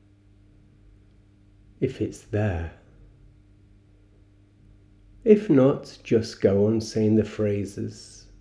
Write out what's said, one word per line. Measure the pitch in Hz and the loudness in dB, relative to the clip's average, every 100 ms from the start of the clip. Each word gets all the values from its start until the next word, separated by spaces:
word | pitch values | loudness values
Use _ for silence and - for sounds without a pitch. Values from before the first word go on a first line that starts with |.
| _ _ _ _ - - - _ - - _ - _ _ _ _ - - | _ _ _ _ -20 -20 -20 _ -20 -20 _ -20 _ _ _ _ -20 -8
if | - - | -6 -4
it's | 107 - | -8 -8
there. | - 104 107 85 82 - _ - - - - _ _ _ _ _ _ _ _ _ _ _ _ _ - - _ _ - - | -8 -4 -2 -4 -8 -14 _ -20 -20 -20 -20 _ _ _ _ _ _ _ _ _ _ _ _ _ -20 -20 _ _ -20 -6
If | 233 202 - | 4 4 6
not, | 139 135 147 - - | 4 4 0 -8 -20
just | - 117 107 - | -2 -2 -2 -2
go | 104 98 104 | 0 2 2
on | 113 | 0
saying | 110 113 107 110 | -4 -2 2 2
the | 107 | 0
phrases | - 104 101 101 - 107 - - - - - | -4 -4 -4 -8 -10 -12 -14 -20 -20 -20 -20